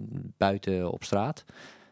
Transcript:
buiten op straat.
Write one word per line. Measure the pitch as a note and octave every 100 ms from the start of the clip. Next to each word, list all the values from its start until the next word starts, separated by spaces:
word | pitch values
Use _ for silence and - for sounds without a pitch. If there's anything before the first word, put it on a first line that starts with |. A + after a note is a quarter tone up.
| G#2+ F#2+ - -
buiten | G2 G2 - F#2 F2+
op | -
straat. | - G2+ A2+ - - - - - -